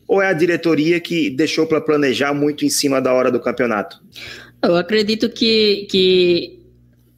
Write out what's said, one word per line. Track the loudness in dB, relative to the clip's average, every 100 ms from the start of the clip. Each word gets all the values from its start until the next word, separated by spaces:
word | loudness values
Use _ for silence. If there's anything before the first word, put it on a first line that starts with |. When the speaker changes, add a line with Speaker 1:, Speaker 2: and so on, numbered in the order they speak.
| -2
Speaker 1:
Ou | 0
é | 0
a |
diretoria | 0 0 0 0 0 0 -2
que | -2 -2 -2
deixou | -2 -2 0 0
pra | 0
planejar | 0 0 0 0 -2
muito | 0 -2 -2
em | -2
cima | -2 0 0
da | 2
hora | 2 2
do | 0
campeonato? | -2 -2 -2 -2 -6 -12 -20 -20 -18 -18 -20 -4
Speaker 2:
Eu | 0 0
acredito | 0 0 0 -2 -2
que, | 0 2 4 2 0 0
que | 2 4 4 4 2 -2 -14 -20 _ _ _ _